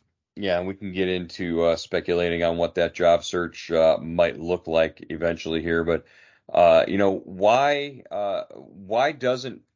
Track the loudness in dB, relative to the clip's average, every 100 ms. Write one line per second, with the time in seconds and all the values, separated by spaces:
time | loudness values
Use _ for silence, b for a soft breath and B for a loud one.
0 | _ _ _ -8 -2 -2 -2 -8 -6 -2
1 | -2 -2 -6 -8 -4 0 2 0 -2 -6
2 | -2 0 0 0 0 0 -2 0 -2 2
3 | 4 4 2 -6 -6 -8 -2 2 4 2
4 | 0 0 0 0 -4 -4 0 0 0 -2
5 | -12 -4 -4 -4 -4 -4 0 0 0 -2
6 | -4 b b b b 4 6 6 4 2
7 | 2 0 -6 0 2 4 2 0 -4 -12
8 | -10 -6 -4 -4 -6 -14 -20 -18 -4 0
9 | 0 0 -2 -2 -6 -14 _